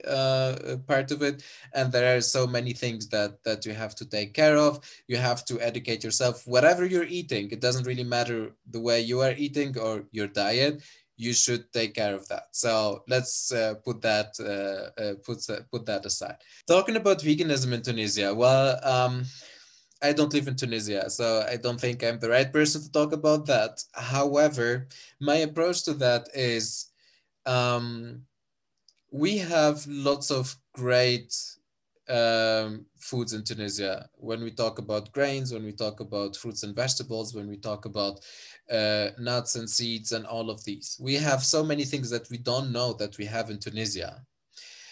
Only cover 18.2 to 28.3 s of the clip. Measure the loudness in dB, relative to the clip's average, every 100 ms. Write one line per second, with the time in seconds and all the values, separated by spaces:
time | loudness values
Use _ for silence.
18.2 | 0 4 6 6 6 2 2 2 2 0
19.2 | -6 -10 -20 -20 -20 _ _ -2 2 4
20.2 | 2 2 0 -2 -2 -2 -2 -2 -2 0
21.2 | 2 2 0 -2 -2 -2 -2 0 -2 0
22.2 | 4 4 4 4 2 2 0 2 2 2
23.2 | 4 4 4 2 2 -2 -12 -10 -4 0
24.2 | 2 4 4 4 0 0 -4 -16 -20 -6
25.2 | 0 2 2 0 0 0 -2 0 2 2
26.2 | 0 -2 0 0 -2 -6 -10 _ _ _
27.2 | _ _ -2 2 2 0 -2 -8 -12 -16
28.2 | -20